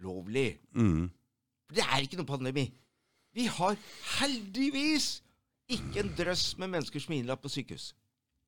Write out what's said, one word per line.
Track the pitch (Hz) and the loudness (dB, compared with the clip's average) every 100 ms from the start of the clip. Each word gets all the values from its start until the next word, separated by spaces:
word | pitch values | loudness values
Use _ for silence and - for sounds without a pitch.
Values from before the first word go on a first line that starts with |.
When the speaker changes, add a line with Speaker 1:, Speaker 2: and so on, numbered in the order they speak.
Speaker 1:
ulovlig. | 92 92 92 120 127 85 _ | -8 -6 -2 0 2 0 _
Speaker 2:
Mm. | - 110 80 87 - _ _ _ _ _ | 2 4 4 0 -6 _ _ _ _ _
Speaker 1:
For | 175 | -2
det | 151 | 2
er | 131 | 2
ikke | 135 180 | 0 -2
noen | 135 | -4
pandemi. | 139 131 135 131 - _ _ _ _ _ | -2 -2 0 0 -2 _ _ _ _ _
Vi | 214 233 | -2 -2
har | - 180 208 - - - - | 2 2 2 -4 -12 -4 0
heldigvis | 277 254 196 196 269 269 294 302 - - - _ _ _ - | 2 0 -4 0 2 2 2 2 2 -4 -10 _ _ _ -4
ikke | 247 - 196 | -4 0 -2
en | 202 156 | 0 0
drøss | 175 180 - - | 0 2 0 0
med | 185 | -2
mennesker | 180 139 147 | 0 -2 -4
som | - 151 | -2 -2
er | |
innlagt | 120 131 | 0 -2
på | 139 | -4
sykehus. | 139 123 78 - - _ _ _ _ | -6 -6 -8 -12 -16 _ _ _ _